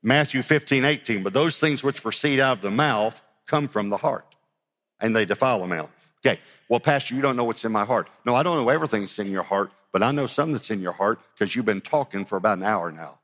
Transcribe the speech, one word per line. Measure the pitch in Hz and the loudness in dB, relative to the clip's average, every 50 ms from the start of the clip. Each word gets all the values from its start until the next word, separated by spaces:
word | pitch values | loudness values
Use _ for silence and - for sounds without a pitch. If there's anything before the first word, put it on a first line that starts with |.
Matthew | - 110 131 147 147 - - 135 | 2 2 2 2 2 2 -2 -4
fifteen | 120 - 156 147 143 - 139 135 127 | 0 2 2 2 2 2 0 2 4
eighteen, | 143 151 - - - 113 98 | 2 0 0 -2 -4 -4 -2
"But | 95 98 | -2 0
those | 95 135 156 165 151 - | 0 2 2 2 0 0
things | - 156 147 127 | 0 0 0 0
which | - 143 135 - | -2 -4 -4 -2
proceed | - 113 107 - - 147 139 131 | -6 -6 -6 -2 0 0 2 4
out | 135 135 127 98 | 4 2 2 0
of | |
the | 95 101 | -2 -2
mouth | 101 123 156 147 120 107 107 110 - - _ _ _ _ _ | 0 2 2 2 2 2 0 -2 -4 -8 _ _ _ _ _
come | - - 151 147 131 | -2 -2 -2 -2 -2
from | - 107 101 101 | -2 -2 -2 -2
the | 101 98 | -2 0
heart, | - 156 131 - - _ _ _ _ _ _ _ _ _ _ _ _ _ _ _ | 0 -2 -2 -2 -8 _ _ _ _ _ _ _ _ _ _ _ _ _ _ _
and | 110 113 110 | -2 0 2
they | 113 107 | 2 2
defile | 90 101 - 135 131 123 104 | 0 0 0 2 2 2 0
a | 92 92 | -2 -4
man." | 87 82 76 - _ _ _ _ _ _ | -4 -6 -6 -10 _ _ _ _ _ _
Okay, | - - - - - - - _ _ _ | 0 0 0 0 -6 -20 -20 _ _ _
"Well, | 120 120 | 0 2
Pastor, | - - 147 139 - - 123 | 2 2 0 0 0 -2 -4
you | 135 | 0
don't | 139 139 131 | 0 0 0
know | 123 120 | 0 0
what's | 117 110 - - | -2 -2 -4 -4
in | 113 | -2
my | 110 107 104 | 0 0 0
heart." | 107 127 107 87 - - _ _ | 2 0 0 0 -4 -12 _ _
No, | 123 120 | 0 2
I | 127 | 2
don't | 156 180 170 156 | 2 2 0 0
know | 123 117 | 2 2
everything | 139 160 160 143 - 107 | 2 2 2 0 -2 -2
that's | 101 95 - - | -2 -4 -6 -6
in | 104 98 | -4 -4
your | 98 95 90 | -2 -4 -2
heart, | - 98 98 101 - _ _ _ _ | 0 0 0 0 -2 _ _ _ _
but | - 95 | 0 2
I | 107 123 | 2 2
know | 139 147 135 | 2 0 -4
something | - - - 147 160 151 | -2 -2 -2 0 0 -2
that's | 110 - - | -4 -4 -4
in | 110 98 | -6 -4
your | 92 90 | -4 -6
heart | 87 - 98 104 113 - _ _ _ - | -2 0 0 0 0 -2 _ _ _ -4
'cause | 104 92 - | -2 -2 0
you've | 120 123 | -2 0
been | 107 104 95 | 0 0 -2
talking | - - - 151 139 - - 98 98 | -2 -2 0 0 0 -2 -6 -8 -6
for | - - | -4 -6
about | 95 90 110 101 90 | 0 2 2 0 2
an | 95 | 0
hour | 104 107 98 82 85 | 0 0 0 -2 -6
now. | 78 80 82 76 69 _ | -8 -10 -16 -16 -16 _